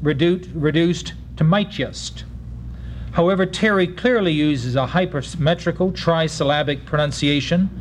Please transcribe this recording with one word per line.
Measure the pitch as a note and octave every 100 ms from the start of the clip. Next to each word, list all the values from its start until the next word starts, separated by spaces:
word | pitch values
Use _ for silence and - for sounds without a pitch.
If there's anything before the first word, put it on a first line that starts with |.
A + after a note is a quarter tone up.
redu-, | D3 C#3+ E3+ F3+ -
reduced | E3 D3 D#3 E3+ E3+ - - - -
to |
mightiest. | D#3 G3 G3+ - B2 - - - - - - - - - - - -
However, | - E3+ F#3+ F#3
Terry | F#3 A3 G3+ F3+
clearly | F3+ A#3+ B3 F#3+
uses | D#3 D3+ D3 B2 B2
a | B2+
hypersymmetrical | F3 F#3 D3+ B2+ E3+ D3 E3+ F3 E3+ F#3
trisyllabic | F#3 - E3 D#3+ - C#3 D3 D3 C#3+ -
pronunciation | D3+ D3 C#3 D3 D3 - F3 F#3+ -